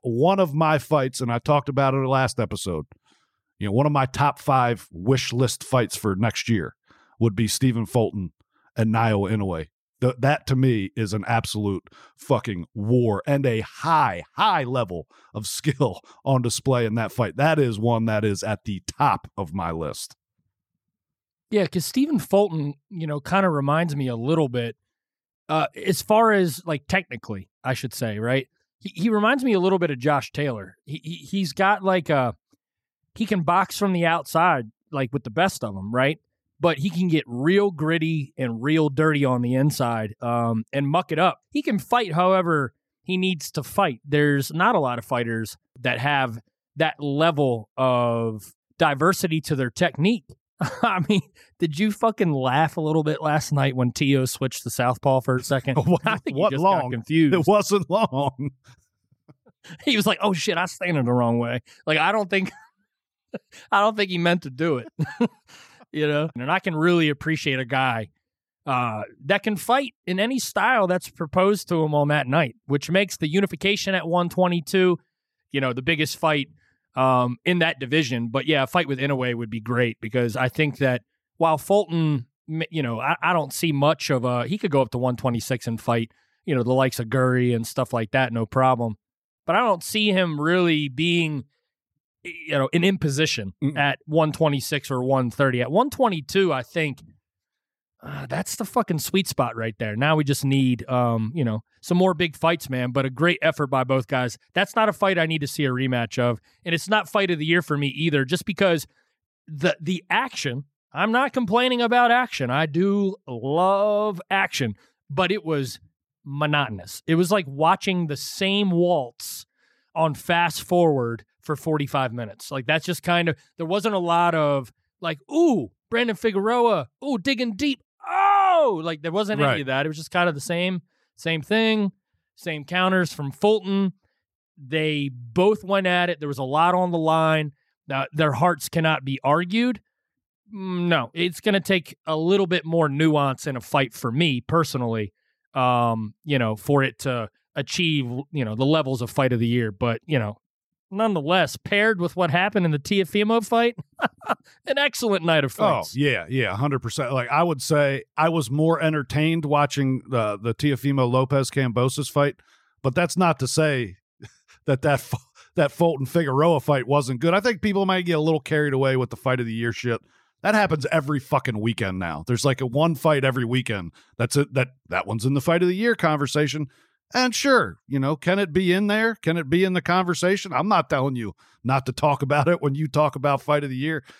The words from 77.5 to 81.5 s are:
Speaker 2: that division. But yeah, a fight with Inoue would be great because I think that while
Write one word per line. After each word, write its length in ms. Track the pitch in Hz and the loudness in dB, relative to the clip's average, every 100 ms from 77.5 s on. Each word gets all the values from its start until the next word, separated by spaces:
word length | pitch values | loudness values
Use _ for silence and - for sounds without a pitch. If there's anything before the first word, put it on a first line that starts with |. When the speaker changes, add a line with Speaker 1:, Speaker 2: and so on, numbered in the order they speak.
| 180 | 2
Speaker 2:
that 220 | 165 139 | 0 -2
division. 480 | 127 156 131 123 117 | -2 0 0 -2 -2
But 160 | 131 135 | -4 0
yeah, 160 | 147 | 0
a 40 | 131 | 2
fight 200 | 180 143 | 0 -2
with 120 | 131 | -2
Inoue 360 | 139 135 123 117 | -2 -2 -2 -4
would 140 | 113 | -6
be 100 | 117 | -8
great 380 | 107 120 120 - | -2 0 0 -2
because 380 | 110 123 120 117 | -4 -2 -2 -2
I 100 | 127 | -4
think 300 | - 151 - | 0 -2 0
that 240 | 135 123 _ _ _ - | 0 0 _ _ _ -2
while 220 | 165 | 0